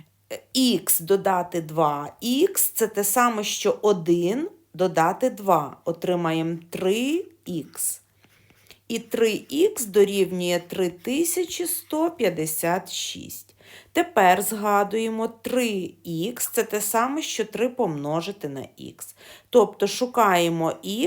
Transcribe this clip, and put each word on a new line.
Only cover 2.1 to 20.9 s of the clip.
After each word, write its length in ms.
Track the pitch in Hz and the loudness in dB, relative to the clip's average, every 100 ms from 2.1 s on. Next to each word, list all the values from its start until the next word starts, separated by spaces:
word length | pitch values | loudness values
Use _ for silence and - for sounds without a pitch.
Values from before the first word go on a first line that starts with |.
| - 233 262 392 | -6 -2 2 2
х — 180 | - - | 2 -2
це 140 | - 214 | 0 -2
те 160 | 202 | 0
саме, 400 | 202 254 240 214 | 0 2 2 2
що 360 | 208 - 202 - | -4 -2 -2 2
один 680 | 214 190 165 175 175 240 359 - _ | 2 2 2 2 2 0 -4 -10 _
додати 560 | 156 185 165 165 190 254 | -2 0 2 2 2 -2
два. 480 | 202 196 165 143 - - | 0 2 2 2 -6 -8
Отримаємо 720 | 170 180 175 165 160 165 170 - | -4 -2 0 0 0 -2 -6 -10
три 560 | - 185 220 262 339 - _ - 170 131 | -4 0 2 0 -2 -4 _ -8 -8 -8
х. 280 | - - - _ _ _ _ _ _ _ - - | -6 -6 -6 _ _ _ _ _ _ _ -20 -8
І 120 | 226 | -8
три 420 | 226 226 226 208 - 143 196 - | -4 2 2 2 -4 2 2 2
х 80 | 208 | 0
дорівнює 760 | 208 202 196 175 180 175 175 175 | 4 4 4 0 0 -2 -2 -4
три 220 | - 180 | -2 -2
тисячі 760 | 175 - 277 339 359 339 - 349 | -2 -4 -2 0 -2 -4 -4 -6
сто 460 | - - 311 339 | -6 -4 -2 -2
п'ятдесят 800 | 330 208 165 156 - 170 185 - | 0 -2 0 -4 -2 -2 -2 -4
шість. 640 | - - - - - - _ - - - | -8 -8 -10 -14 -16 -18 _ -20 -20 -4
Тепер 480 | - 349 226 180 185 | -2 0 4 6 6
згадуємо, 840 | 202 220 208 202 196 220 226 220 226 | 2 -2 2 2 2 -2 -2 -4 -6
три 640 | - - 247 240 196 - - 175 160 196 240 | -6 -4 0 0 -2 -6 -10 -8 -4 -4 -4
х — 140 | - | -4
це 100 | - | -2
те 180 | 220 214 | -2 -4
саме, 400 | 202 226 247 294 | -2 0 0 -2
що 240 | 302 - 214 | -6 -6 -6
три 240 | 202 247 | -2 -4
помножити 800 | 247 208 147 143 160 170 202 147 | 0 -2 -2 -2 -4 -4 -8 -10
на 120 | 135 | -10
х. 540 | - - - - - - - - _ | -12 -16 -18 -16 -20 -20 -20 -20 _
Тобто 380 | 247 202 - 202 | 4 4 2 -4
шукаємо 880 | - 247 247 208 180 170 165 160 - 190 | -2 -2 2 4 4 2 2 -2 -2 -6